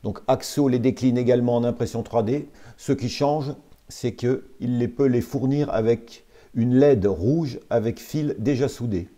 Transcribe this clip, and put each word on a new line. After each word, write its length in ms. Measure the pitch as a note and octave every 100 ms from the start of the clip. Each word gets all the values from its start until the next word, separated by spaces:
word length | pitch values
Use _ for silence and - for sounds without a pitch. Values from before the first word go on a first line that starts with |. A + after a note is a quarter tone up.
Donc 180 | G#2+ G2+ -
Axo 420 | - - - C#3+
les 100 | B2
décline 400 | B2 B2+ B2+ B2
également 380 | A#2+ B2 A#2+ A#2+
en 80 |
impression 380 | A#2+ A#2+ A#2 A#2
trois 200 | A2 A#2
D. 260 | G#2 C#3 D3+ - - -
Ce 160 | -
qui 160 | C3+ A#2+
change, 440 | - C#3+ D3+ C#3 C#3+ - - _
c'est 260 | - B2
qu'il 260 | G2 A#2+ C3 - -
les 280 | A#2+ B2 A#2+
peut 180 | - C#3
les 140 | A#2+
fournir 500 | A#2 C#3+ B2+ C#3+ D3
avec 540 | - A2+ A#2 - - _ - _
une 220 | - A#2 B2+
led 280 | C#3+ B2+ G2
rouge 540 | F2 G2 D#3 D#3 A#2 -
avec 300 | A#2+ A2 -
fil 340 | - D3+ D3 G2
déjà 300 | A2 C3+ C#3+
soudé. 400 | - A#2+ G2 F2